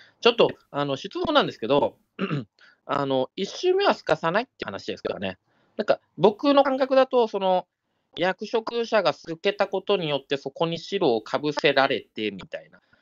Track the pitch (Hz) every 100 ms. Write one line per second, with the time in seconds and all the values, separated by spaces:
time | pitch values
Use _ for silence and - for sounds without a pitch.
0 | - - 233 233 147 - _ 147 143 135
1 | - 339 339 302 175 117 110 143 - -
2 | _ - 190 151 113 _ - _ - 135
3 | 139 131 127 - 196 - 359 370 403 -
4 | - 151 165 190 254 - - 98 - 92
5 | - 87 95 92 _ _ _ - 214 -
6 | _ - 170 208 285 285 277 262 262 262
7 | 262 254 220 202 190 180 - _ _ _
8 | _ - 180 185 214 233 226 233 233 220
9 | 170 - - 165 202 202 196 190 185 202
10 | 160 143 - 139 135 - 165 165 - 196
11 | 160 113 - 135 147 143 156 139 139 113
12 | - - 107 98 85 80 78 _ _ _